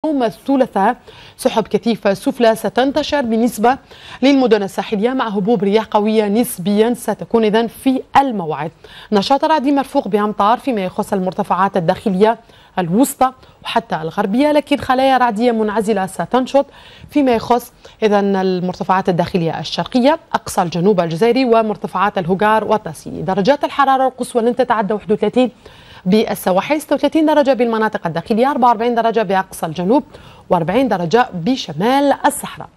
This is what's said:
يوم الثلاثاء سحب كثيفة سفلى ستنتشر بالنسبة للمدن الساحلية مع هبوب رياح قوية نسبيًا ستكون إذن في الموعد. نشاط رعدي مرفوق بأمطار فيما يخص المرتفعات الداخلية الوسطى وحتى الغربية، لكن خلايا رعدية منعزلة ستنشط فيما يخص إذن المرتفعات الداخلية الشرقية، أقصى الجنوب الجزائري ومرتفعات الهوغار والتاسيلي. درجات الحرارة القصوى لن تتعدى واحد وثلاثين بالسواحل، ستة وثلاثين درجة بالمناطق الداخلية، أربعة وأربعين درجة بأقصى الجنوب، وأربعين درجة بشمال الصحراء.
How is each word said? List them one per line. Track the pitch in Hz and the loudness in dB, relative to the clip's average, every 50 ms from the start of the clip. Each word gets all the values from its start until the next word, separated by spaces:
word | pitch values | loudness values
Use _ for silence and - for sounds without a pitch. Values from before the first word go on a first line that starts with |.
| - | -4
يوم | 311 302 277 | -2 -2 -2
الثلاثاء | 240 220 - - - - 277 269 254 - - 202 190 220 247 - _ - - - - - - | -2 -2 -4 -6 -4 -2 0 0 0 0 0 0 0 0 0 -2 _ -20 -20 -20 -20 -20 -20
سحب | - - 247 - 226 | -4 -4 -2 0 0
كثيفة | - - - 196 - 233 220 - - 202 196 | -2 -2 -4 -2 0 0 -2 0 0 -2 -2
سفلى | 190 - 277 - - 240 220 220 | 0 -4 -6 -2 2 2 2 2
ستنتشر | 220 - 202 - 233 254 277 254 311 285 - 302 285 | 0 -4 -4 0 0 0 0 0 -2 -4 -2 -2 -2
بالنسبة | 254 226 226 220 233 240 - - 208 240 269 - - _ - - - - - - | -2 -2 0 0 0 0 0 2 2 2 2 0 -6 _ -20 -20 -20 -20 -6 0
للمدن | 254 269 285 269 254 226 220 208 | 2 4 4 4 4 4 2 2
الساحلية | 196 190 - - 190 - 226 190 208 240 | 0 -4 -6 -8 -6 -4 -4 -2 -2 -2
مع | 262 254 240 226 | -2 -2 -4 -2
هبوب | 196 208 190 214 240 196 202 | -2 -2 0 0 0 2 2
رياح | 202 196 220 214 | 0 0 0 0
قوية | - - 214 202 220 214 220 214 202 | 0 -2 0 0 2 2 2 0 2
نسبيًا | 196 226 240 240 - - 170 202 208 208 220 233 240 | 2 0 0 0 -4 -6 -4 0 2 2 2 2 0
ستكون | 233 - - 202 - 175 - - 226 220 | -2 -4 -6 -6 -6 -4 -2 0 2 2
إذن | 214 196 226 233 | 2 2 0 0
في | 220 - - - 269 254 262 - _ - | -2 -8 -4 -2 -2 -2 -2 -6 _ 0
الموعد. | 269 277 269 226 202 170 151 151 135 151 165 _ _ - - - - - - | 2 2 2 -2 -4 -4 -6 -6 -6 -6 -10 _ _ -20 -20 -20 -20 -6 0
نشاط | 214 196 196 - 269 277 320 | 0 0 2 2 2 2 2
رعدي | 311 320 311 240 285 | 2 0 2 2 0
مرفوق | 285 277 247 - - 277 277 208 | 0 0 -2 0 -2 -4 -2 0
بأمطار | 190 208 208 214 208 - 202 208 240 240 | -2 0 0 -2 0 2 2 2 2 0
فيما | - 285 240 208 185 | 0 -4 -4 -2 -4
يخص | 185 - - 202 - | -4 -4 -6 -4 -2
المرتفعات | 220 190 185 185 180 - 196 - 190 175 190 196 - | -2 -2 -2 -4 -4 -6 -2 -2 0 0 0 0 0
الداخلية | 196 165 165 185 - - 220 185 185 214 220 - 320 _ _ - - - _ _ - | 0 0 0 -2 0 -2 -2 2 2 2 2 2 -2 _ _ -20 -20 -20 _ _ -6
الوسطى | 180 165 175 220 285 - - _ 254 262 254 - - - _ _ - | -4 0 2 2 2 0 0 _ -2 -2 -2 -8 -20 -20 _ _ -14
وحتى | - - 233 226 - 185 | -4 -4 -4 -4 -4 -8
الغربية، | 156 156 165 - 196 214 202 196 247 294 294 | -6 -6 -6 -4 -4 -2 0 0 2 2 2
لكن | 294 302 285 - 294 | 2 0 0 0 -4
خلايا | 262 - - 254 254 262 269 262 247 | -4 0 -2 0 2 2 2 4 2
رعدية | 247 240 214 202 240 247 | 2 0 0 0 0 0
منعزلة | 233 220 220 214 196 220 208 202 220 190 190 | 2 0 -2 0 -2 -2 0 0 0 -2 -2
ستنشط | 180 - - 170 - - 254 254 - - 277 277 - - - - - - - - - | -6 -6 -8 -6 -2 0 -2 -2 2 0 0 0 0 -10 -20 -20 -20 -20 -20 -20 -4
فيما | - 294 277 254 | -2 0 2 2
يخص | 240 220 - - 240 247 240 - _ - - - - _ | 0 0 -2 -4 -6 -6 -6 -8 _ -20 -20 -20 -8 _
إذن | 220 208 208 202 196 196 196 | 0 2 2 2 2 0 0
المرتفعات | 190 190 190 185 180 175 180 170 - 185 - 185 190 185 202 | 0 0 -2 -2 -2 -4 -6 -6 -6 -2 0 0 0 2 0
الداخلية | 180 165 175 - - 165 170 160 147 - | 0 0 -2 -2 -2 -2 -2 -2 -4 -6
الشرقية، | 156 - - - 175 - - 254 233 277 320 320 - _ - | -10 -8 -6 -8 -8 -2 -2 2 2 2 2 0 -4 _ -6
أقصى | 226 - - - 220 | -6 -6 -4 -2 -2
الجنوب | 185 170 - 175 165 208 214 180 | -2 -2 -2 0 2 2 2 2
الجزائري | 170 165 160 160 220 233 240 262 269 | 0 -2 0 0 2 2 2 2 2
ومرتفعات | 240 226 226 226 214 - - - 185 - 185 190 208 - - | 4 4 2 2 0 -4 -6 -8 -8 -2 -2 -2 0 -2 -4
الهوغار | - 160 190 175 214 214 220 220 214 | -2 -2 -2 0 2 2 2 2 2
والتاسيلي. | - 214 208 - - 151 - - - - 170 | 0 -2 -2 -2 -8 -14 -14 -14 -12 -10 -8
درجات | 160 180 190 202 190 226 285 285 - | -6 -4 -2 0 2 2 2 0 -2
الحرارة | 294 - - 277 262 269 262 262 | -6 0 0 2 2 4 2 2
القصوى | 262 254 - 247 - - 240 | 0 -2 -4 -10 -4 -2 0
لن | 220 247 240 | 0 0 0
تتعدى | - 254 240 233 214 214 185 220 | 0 0 0 0 -2 0 -2 -4
واحد | 202 - 170 | -4 0 -2
وثلاثين | 214 208 220 208 - 240 254 220 - _ - - - - - - - - _ | -2 0 0 0 2 2 2 2 -2 _ -20 -20 -20 -20 -20 -20 -20 -6 _
بالسواحل، | 185 185 214 - - 190 - - 190 185 190 - - 294 311 | 2 2 2 2 0 -6 -4 -2 0 0 0 0 0 -4 -4
ستة | - - 294 | 0 -2 -2
وثلاثين | 269 - 285 - 320 311 | 0 0 0 2 2 2
درجة | 302 311 302 285 262 | 4 2 2 2 2
بالمناطق | 269 214 247 233 226 220 220 214 - - - | 2 2 0 0 0 0 -2 -2 -4 -4 -6
الداخلية، | 175 147 165 - - 226 208 247 277 | -4 -6 -6 -4 -2 0 0 2 0
أربعة | 294 269 240 240 | 0 2 2 2
وأربعين | 240 202 233 247 240 | 2 2 0 -2 0
درجة | 233 220 226 214 226 | 0 0 0 0 0
بأقصى | 220 175 196 185 185 - - - - | 0 0 0 -2 -2 -4 -8 -8 -8
الجنوب، | 165 151 - 175 185 240 294 - - - - - - - - - _ | -6 -6 -4 0 2 2 2 0 -2 -20 -20 -20 -20 -20 -20 -4 _
وأربعين | 185 175 165 160 185 254 277 233 | -2 0 0 0 0 0 2 2
درجة | 208 180 175 160 175 240 247 - - | 0 -2 0 0 2 2 2 0 -4
بشمال | 175 160 226 269 254 - - 147 147 196 240 262 277 285 277 269 - - | -4 -2 -2 -2 -2 -4 -10 -6 -2 0 2 2 2 2 2 0 2 0
الصحراء. | - 277 - - - - - - - _ | -2 -2 -2 -12 -14 -14 -16 -18 -18 _